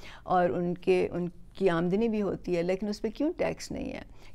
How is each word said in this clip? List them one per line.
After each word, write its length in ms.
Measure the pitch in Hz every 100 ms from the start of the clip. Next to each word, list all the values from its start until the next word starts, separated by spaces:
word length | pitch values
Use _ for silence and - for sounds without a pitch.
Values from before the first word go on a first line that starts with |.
| - - -
और 240 | 180 175
उनके, 580 | 180 175 175 - 180 180
उनकी 600 | 175 175 - - - 190
आमदनी 400 | 165 175 196 233
भी 120 | 214
होती 340 | 196 170 -
है, 80 | 175
लेकिन 260 | 175 190 208
उस 100 | 208
पर 80 | -
क्यों 240 | - 294
टैक्स 400 | 349 - - -
नहीं 180 | - -
है? 320 | - - - -